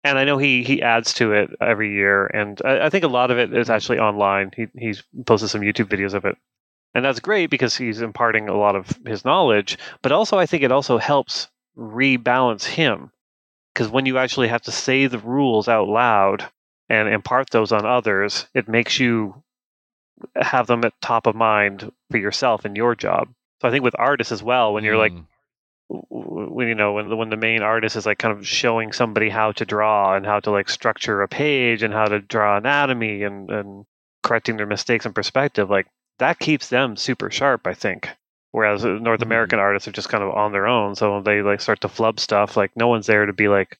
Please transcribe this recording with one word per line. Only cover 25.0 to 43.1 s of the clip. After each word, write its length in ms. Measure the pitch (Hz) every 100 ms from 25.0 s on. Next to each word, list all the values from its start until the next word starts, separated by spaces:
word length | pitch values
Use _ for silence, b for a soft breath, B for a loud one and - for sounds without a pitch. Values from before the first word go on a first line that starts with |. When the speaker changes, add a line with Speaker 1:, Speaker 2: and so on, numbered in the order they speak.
| 107
Speaker 2:
Mm. 140 | 87 78 _ _ _ _ _ _
Speaker 1:
w-, 340 | - - 120
w-, 280 | - - 104
when, 160 | 120 117
you 60 |
know, 180 | 110 104
when, 200 | 104 104 110
when 120 | 113
the 60 | 110
main 260 | 113 113
artist 340 | 107 113 110 113
is, 100 | 107
like, 120 | 104
kind 180 | 117 104
of 100 | 101
showing 460 | - 123 113 110
somebody 360 | - 120 107 110
how 240 | 107 107
to 120 | 101
draw 500 | 110 104 107 107 98
and 100 | 98 101
how 140 | 104
to, 100 | 107
like, 180 | 101 98
structure 540 | - 117 - - 101
a 60 | 98
page 540 | - 151 139 120 113
and 100 | 110
how 140 | 107 107
to 140 | 104
draw 360 | 101 113 104 101
anatomy 640 | 120 143 139 123 110 101
and, 280 | 101 101 95
and 340 | 104 101 98 104 _ _ _
correcting 340 | - 113 - 110
their 100 | 104
mistakes 400 | 101 - 117 113
in 60 |
perspective, 560 | 101 98 131 139 - 98
like, 160 | 98 - _ _ _
that 200 | 135 170
keeps 300 | 156 147 -
them 260 | 123 131 104
super 340 | - 123 101
sharp, 360 | - 139 120 92
I 80 |
think. 340 | 92 104 90 - - _ _ _
Whereas, 320 | 113 107 101
uh, 40 | 113 107
North 220 | 117 110
Speaker 2:
Mm. 40 |
Speaker 1:
American 340 | 113 113 104 110
artists 280 | 98 101 -
are 60 |
just 160 | 101 -
kind 160 | 113
of 60 | 98
on 180 | 104 104
their 140 | 101 104
own, 280 | 120 101 98
so 240 | 107 101
they, 220 | 101 104
like, 180 | 101 101
start 220 | - 107
to 60 | 101
flub 300 | - 113 107
stuff. 360 | - 104 101 -
Like, 180 | 98
no 140 | - 117
one's 180 | 117
there 200 | 104